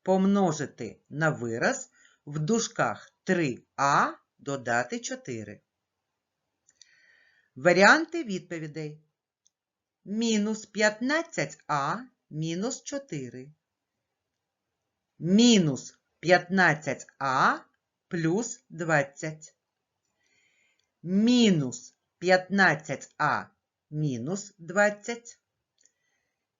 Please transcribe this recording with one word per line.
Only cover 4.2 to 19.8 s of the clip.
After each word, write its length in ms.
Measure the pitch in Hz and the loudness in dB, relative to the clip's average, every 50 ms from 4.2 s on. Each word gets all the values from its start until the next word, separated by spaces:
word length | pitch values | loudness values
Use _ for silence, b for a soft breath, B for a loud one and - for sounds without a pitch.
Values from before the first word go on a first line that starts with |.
| _ _ _ _ | _ _ _ _
додати 640 | 127 143 139 135 120 120 117 117 127 - 226 240 | -10 -8 -8 -8 -4 -2 -2 0 -2 -2 -6 -10
чотири. 600 | 233 - 262 254 - - 123 113 107 101 104 - _ _ _ _ _ _ _ _ _ _ _ _ _ _ _ _ _ _ _ _ _ b b b b b b b b b b b b b b b b b b | -10 -10 -12 -12 -10 -12 -12 -12 -12 -14 -16 -20 _ _ _ _ _ _ _ _ _ _ _ _ _ _ _ _ _ _ _ _ _ b b b b b b b b b b b b b b b b b b
Варіанти 680 | 127 131 170 175 175 196 214 262 311 330 - - 339 302 | 0 2 4 6 8 8 8 8 6 4 -2 -6 -8 -6
відповідей. 760 | 226 190 180 156 - 175 165 156 156 143 156 156 151 151 156 _ _ _ _ _ _ _ _ _ _ _ _ _ _ _ _ _ _ _ _ _ | -6 -6 -8 -8 -10 -10 -10 -10 -10 -10 -10 -10 -10 -12 -16 _ _ _ _ _ _ _ _ _ _ _ _ _ _ _ _ _ _ _ _ _
Мінус 600 | - 202 220 233 226 220 208 208 214 220 214 - | -8 -4 -2 0 2 2 2 0 -2 -4 -6 -8
п'ятнадцять 1000 | - - 202 214 214 214 - 247 262 294 320 330 - - - 151 139 - - _ - | -10 -4 0 0 0 0 -2 -2 -2 -2 -2 -4 -4 -6 -6 -6 -6 -8 -12 _ -4
а 300 | 151 143 139 147 175 214 262 - _ _ _ _ | -4 -2 -2 -2 -4 -6 -8 -14 _ _ _ _
мінус 540 | 151 151 160 165 165 180 202 254 269 - - | -10 -8 -6 -6 -4 -4 -4 -6 -6 -8 -10
чотири. 680 | - 294 277 277 - - 147 131 120 120 127 131 147 151 _ _ _ _ _ _ _ _ _ _ _ _ _ _ _ _ _ _ _ _ _ _ _ _ _ _ _ _ _ _ _ _ - | -10 -10 -10 -10 -8 -10 -10 -10 -10 -12 -16 -18 -20 -20 _ _ _ _ _ _ _ _ _ _ _ _ _ _ _ _ _ _ _ _ _ _ _ _ _ _ _ _ _ _ _ _ -8
Мінус 800 | 147 165 190 208 240 240 233 202 170 151 131 120 - - - _ _ _ _ _ | -2 2 4 6 6 8 6 6 4 2 0 -4 -8 -14 -20 _ _ _ _ _
п'ятнадцять 880 | - 160 180 175 175 - 185 190 180 165 147 - - 143 123 - - - _ _ | 2 4 4 4 4 0 0 2 2 2 2 0 -4 -6 -8 -8 -10 -18 _ _
а 400 | 135 135 131 135 165 220 269 330 - _ _ _ _ _ _ _ _ _ | -4 -2 0 2 2 2 0 -2 -6 _ _ _ _ _ _ _ _ _
плюс 580 | - 175 160 160 175 208 247 - - - _ _ | -6 -4 -2 -2 -2 -2 -4 -6 -12 -16 _ _
двадцять. 840 | 165 160 175 160 160 147 139 - - - - 156 156 156 - - _ _ _ _ _ _ | -14 -8 -2 0 0 0 0 -2 -6 -10 -12 -12 -12 -12 -18 -20 _ _ _ _ _ _